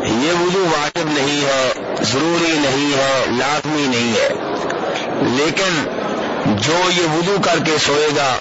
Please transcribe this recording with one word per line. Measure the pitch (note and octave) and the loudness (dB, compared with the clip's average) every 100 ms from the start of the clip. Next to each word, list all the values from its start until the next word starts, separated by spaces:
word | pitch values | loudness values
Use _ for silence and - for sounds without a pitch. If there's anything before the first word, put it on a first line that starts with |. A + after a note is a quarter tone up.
یہ | G2+ A2 D3+ | -2 0 0
وضو | F3 F3+ F#3+ F3 | 2 2 2 2
واجب | D3+ D3 E3+ D#3 | 0 -2 -2 -2
نہیں | D3 C#3 D3 | 0 0 0
ہے، | C#3 C3+ C3 - - - | 0 2 0 -2 -4 -4
ضروری | G#2+ B2+ D#3+ E3+ E3 D#3 | -2 0 0 0 0 2
نہیں | C#3+ C3+ C#3+ | 0 0 0
ہے، | C#3 C3+ C3+ A2 A#2+ | 2 2 0 0 0
لازمی | C3 D3+ D3 D3+ C#3+ | 0 -2 -2 0 0
نہیں | A#2+ A#2+ | 0 0
ہے، | G#2 F#2 - - - - - - - - - C#3 B2+ | 2 0 -2 -4 -4 -4 -4 -4 -4 -4 -2 0 2
لیکن | D#3 - F#3+ D#3+ - - - - - - - G#2 | 0 0 0 -2 -2 -4 -4 -4 -4 -2 0 0
جو | C3 E3+ F3+ | 0 2 2
یہ | F3+ E3 | 2 2
وضو | D#3 F3 G3 | 0 2 2
کر | F3 E3 | 2 2
کے | D3 D3+ | 2 0
سوئے | - C#3+ D3+ D3 | 2 2 2 2
گا | C#3 A#2+ | 0 -2